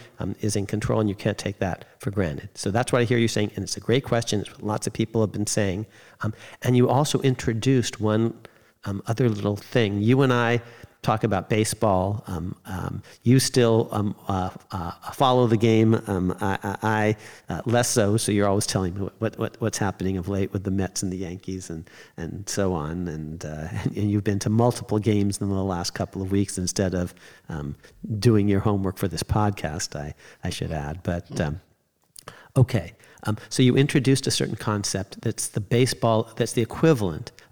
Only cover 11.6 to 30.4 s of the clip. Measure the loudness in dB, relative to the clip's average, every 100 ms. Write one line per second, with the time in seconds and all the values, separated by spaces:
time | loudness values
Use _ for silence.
11.6 | 0 2 2 2 2 -2 -6 -6 -6 -10
12.6 | -10 -8 -6 -8 -12 -2 4 4 4 4
13.6 | 4 4 2 -2 -4 -4 -4 -4 -4 -8
14.6 | -10 -8 -8 -10 -8 0 4 4 4 4
15.6 | 4 6 6 4 0 -2 0 0 -2 -2
16.6 | -4 -4 -2 2 0 0 -6 -18 -10 -6
17.6 | 0 2 2 2 2 2 2 2 2 2
18.6 | 0 -2 -2 -4 -8 -4 -6 -4 -8 -4
19.6 | -4 -2 -4 -2 -4 -4 -4 -4 -2 -4
20.6 | -4 -2 -2 -4 -6 -6 -8 -10 -10 -10
21.6 | -10 -12 -14 -20 -18 -12 -10 -10 -6 -2
22.6 | 0 0 -4 -6 -6 -6 -8 -10 -10 -8
23.6 | -8 -4 -4 -2 0 0 0 0 0 4
24.6 | 4 2 -2 0 2 2 2 0 -2 -2
25.6 | -2 -4 -4 -6 -6 -6 0 0 0 -2
26.6 | -4 0 0 0 -4 -8 -20 -20 -12 -8
27.6 | -8 -10 -16 -14 -8 2 4 6 4 2
28.6 | 2 0 0 -2 -4 -4 -2 0 0 -2
29.6 | -6 -6 -8 -8 -10 -12 -20 -10